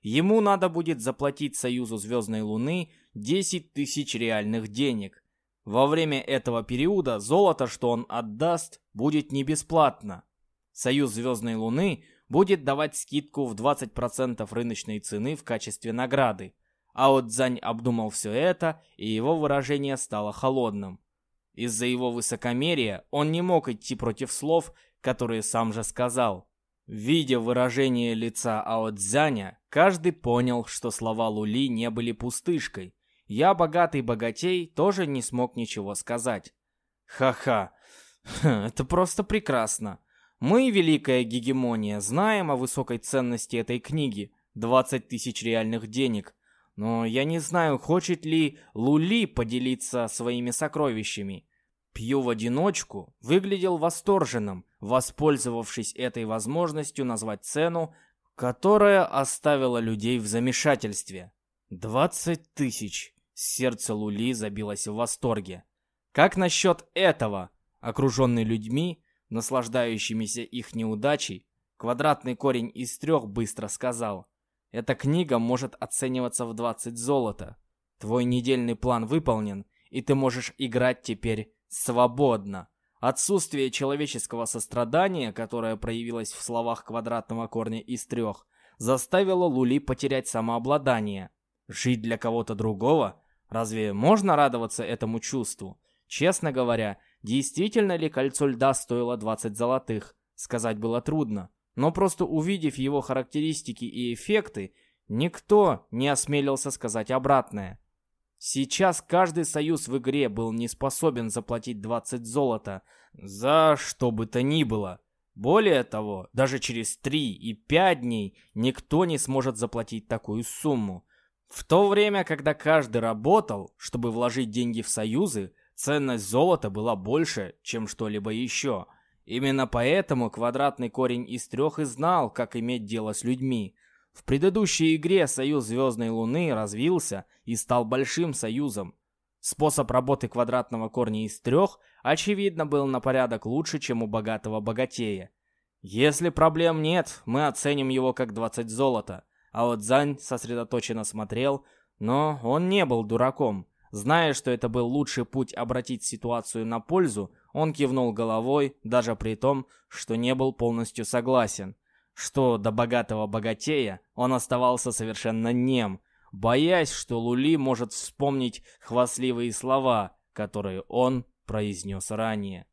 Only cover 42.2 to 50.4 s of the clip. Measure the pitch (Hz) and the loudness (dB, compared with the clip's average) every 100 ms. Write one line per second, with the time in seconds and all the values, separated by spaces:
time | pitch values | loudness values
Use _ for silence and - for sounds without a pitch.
42.2 | 208 214 170 135 127 - 131 120 - 135 | 2 2 0 -2 -2 -4 -4 -4 0 0
43.2 | 127 120 - 120 110 120 - 151 139 101 | 0 -2 -2 -4 -2 -4 -2 -2 -2 -2
44.2 | 98 _ _ - 113 127 - 131 - 120 | -8 _ _ -6 4 4 4 -2 -4 -6
45.2 | - 113 113 113 110 113 107 113 131 110 | -6 -4 0 0 0 -4 -4 0 0 0
46.2 | 95 _ _ _ _ - 107 113 117 120 | -6 _ _ _ _ -8 -4 -2 0 0
47.2 | 143 165 147 175 165 135 - 175 175 170 | 0 -2 -2 0 2 0 2 0 0 -4
48.2 | 156 160 151 - - - 120 151 165 233 | 0 2 2 -2 -16 -2 4 4 4 2
49.2 | 202 - 117 123 127 127 - 123 117 - | 0 -2 -2 -2 -2 -2 -4 -2 -4 -2
50.2 | 120 123 | -4 -2